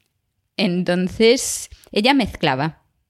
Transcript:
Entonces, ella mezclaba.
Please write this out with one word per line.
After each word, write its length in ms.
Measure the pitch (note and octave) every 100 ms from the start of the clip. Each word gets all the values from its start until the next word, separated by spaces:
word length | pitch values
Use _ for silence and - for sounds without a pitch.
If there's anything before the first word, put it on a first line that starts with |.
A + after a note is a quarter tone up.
| _ _ _ _ _ -
Entonces, 1120 | F#3+ F3+ F3 F3+ F#3 - A3+ B3+ - - - - _
ella 200 | - A#3
mezclaba. 680 | C#4+ G#3 - D#3 C3 D#3 - _ _ _